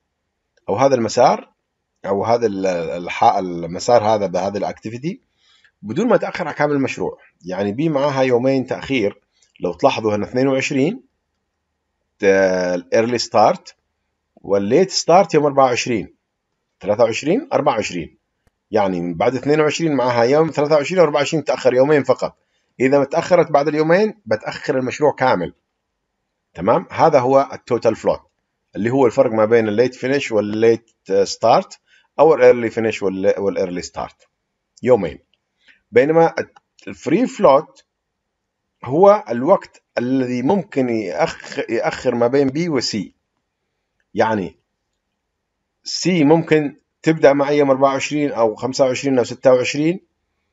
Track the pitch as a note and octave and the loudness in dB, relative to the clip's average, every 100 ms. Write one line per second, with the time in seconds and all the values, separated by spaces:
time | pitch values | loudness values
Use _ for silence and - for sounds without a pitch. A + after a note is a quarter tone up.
0 | _ _ _ _ _ _ - G2+ C#3 B2+ | _ _ _ _ _ _ -6 2 4 4
1 | A2 B2 C#3 G#3+ - _ _ _ _ _ | 2 4 4 4 -6 _ _ _ _ _
2 | F2+ G2 G2+ A#2+ A2+ G2 F#2+ F2 D#2+ F2 | -6 -4 0 0 0 -2 -2 -2 -4 -8
3 | F2 - A2+ G2 F#2 E2+ E2 F2+ - A#2+ | -8 0 2 2 -4 -8 -8 -8 2 2
4 | G#2+ G#2+ G2 F2+ F#2+ G2+ E2+ - A2 A#2+ | 4 -2 -2 -4 -4 -4 -8 -8 -12 -10
5 | D#3 A3+ _ _ _ _ _ _ - B2+ | -10 -12 _ _ _ _ _ _ -10 -4
6 | A#3 F#3+ G3 - D#3+ - D3 C#3+ B2+ - | 0 0 -2 -8 -10 -2 -2 0 -2 -4
7 | F2 - _ _ F2 F2+ G2+ A2+ E3 C#3 | -8 -8 _ _ -12 -6 -4 -2 -2 0
8 | C#3+ C3+ C3 A#2+ C3 C3+ B2 G2+ - C3+ | -2 0 0 2 0 -2 -4 -8 -4 -2
9 | G2+ - _ _ _ _ F2+ F2 C3+ A#2 | -2 -6 _ _ _ _ -8 0 -2 0
10 | A2 G#2 G2+ B2 C3+ C3+ C3 C#3 D3 B3 | -4 -4 -4 -2 -2 -2 -2 -2 -2 -4
11 | _ _ _ _ _ _ _ _ _ _ | _ _ _ _ _ _ _ _ _ _
12 | _ - G2+ G2 F#2+ F#2 F2+ F2+ E2+ A2+ | _ -2 2 4 4 2 -2 -4 -2 0
13 | A#2 A#2 - A2 A#2 F#3+ - _ _ _ | 0 -2 -2 2 2 2 -8 _ _ _
14 | _ _ _ _ - G2 G2 C#3 F#3+ - | _ _ _ _ -2 -2 2 2 2 -2
15 | - F3 F3+ D#3 D3 C3+ C3+ A#2+ C3 A2 | 2 4 4 0 0 2 2 0 -4 -6
16 | D#2 _ _ _ _ _ _ _ F#2+ G#2 | -6 _ _ _ _ _ _ _ -4 0
17 | E3 A2+ C#3 A3+ - B2+ C#3+ A#2 F#2+ F2 | 0 0 -2 -4 -2 -2 -2 -2 -6 -8
18 | D2 _ _ _ _ _ _ G#2 G2 F2+ | -12 _ _ _ _ _ _ -2 -2 -4
19 | F2 E2 A2 C3 C3+ D#3 D3+ D3 D#3+ C#3 | -6 -2 -2 -2 -2 0 0 -2 -4 -2
20 | B2 A#2+ A#2+ D3 D#3+ C#3+ D3 D#3 C#3 F#3 | 0 0 2 2 0 -2 0 0 0 2
21 | D#3 D3 C#3 D#3+ C3+ B2+ B2+ B2 C#3 D3+ | 2 2 -2 -4 -4 -2 0 2 4 2
22 | C3 A#2+ E2 _ _ _ _ - C3 C#3+ | 2 -2 -2 _ _ _ _ -2 2 2
23 | C3 D#3+ E3 F3+ D#3+ C#3+ D3+ D3 D#3 F3+ | 0 -4 0 0 2 0 0 -2 2 2
24 | G#3+ - A2 A2 - - - C3+ B2+ - | 0 -4 -6 -6 -6 -12 -4 -4 -4 0
25 | D3 - A#2+ G2 E2 - _ _ _ _ | 0 0 0 0 -4 -10 _ _ _ _
26 | _ _ _ _ _ - F#2 C#3+ - - | _ _ _ _ _ -6 0 0 -2 0
27 | D#3+ D3 B2 C3+ C#3 - - A#2 A#2 G#2+ | 2 2 2 2 0 -8 -6 -2 0 -2
28 | F#2+ D2 _ _ _ _ _ F2+ A2 C3+ | -2 -4 _ _ _ _ _ -6 -2 2
29 | B2 C#3 B2+ A2 G#2+ A#2 A2 G2+ B2+ B2+ | 2 2 0 2 2 2 2 0 -2 -2
30 | B2+ C#3+ C#3 G#2+ G#2 G#2+ A#2 A#2 _ _ | -4 -4 -2 -2 -2 0 2 2 _ _
31 | - G2 F#2+ - A2+ D#3 G3 - _ _ | -4 0 0 0 2 2 0 -16 _ _
32 | _ - D3+ C3+ B2 B2 A2+ A2+ A2 - | _ 2 2 6 6 4 0 -2 -4 -2
33 | G2 F#2+ G2 F#2+ G2 E2+ F#2+ F2 - - | -6 -2 0 0 -2 -4 -6 -6 -10 -12
34 | A#1 _ _ _ _ _ _ _ A#2 A#2+ | -12 _ _ _ _ _ _ _ 0 2
35 | E2 - _ _ _ _ _ _ _ A2+ | 0 -8 _ _ _ _ _ _ _ 2
36 | C#3+ E3 E3 - G#2+ _ _ _ - G2 | 4 4 2 0 -10 _ _ _ -18 -10
37 | B2 F3+ B3+ - F3 C3+ D#3+ _ _ _ | -2 0 -2 0 4 4 0 _ _ _
38 | _ _ _ _ _ _ _ _ A#2+ D3 | _ _ _ _ _ _ _ _ -6 4
39 | G3 G#3 G#3 A#2+ C#3+ G3 - _ _ - | 6 4 0 -4 0 0 0 _ _ -6
40 | B2 C3 B2 B2 B2+ G3 - C#3 B2+ A2+ | -2 -2 -2 -4 -2 -2 -2 -4 -2 -2
41 | F#2+ D#2 D#3 - - - - A2+ D#3 - | -4 -4 -4 -4 -14 -10 -6 -4 -4 -4
42 | C3 A#2+ A#2+ C#3 C3+ C#3 F3 C3+ - A2 | -4 0 0 2 0 -2 -4 -4 -4 -6
43 | F2 _ _ _ _ _ _ _ _ _ | -8 _ _ _ _ _ _ _ _ _
44 | _ G2 A2 G#2+ E2+ - _ _ _ _ | _ -4 -2 -2 -6 -12 _ _ _ _
45 | _ _ _ _ _ _ _ _ - - | _ _ _ _ _ _ _ _ -14 -6
46 | E3 F3+ C#3+ E3 D#3+ D#3 D3 - _ _ | -2 0 4 2 2 0 0 -8 _ _
47 | D#3 D#3+ D3 C#3+ C#3+ D3 C#3 C3 C3+ C3+ | -2 4 4 4 2 2 2 2 2 0
48 | - D3 C#3+ G#2 A#2 G#2 B2 C3 C3+ B2 | -6 -4 -4 0 0 0 -6 0 0 0
49 | C#3 C3 A2+ A#2+ C3 B2+ A#2+ C#3+ D#3 F#3+ | 0 0 -2 0 2 4 2 -2 -2 -2
50 | _ _ _ _ _ | _ _ _ _ _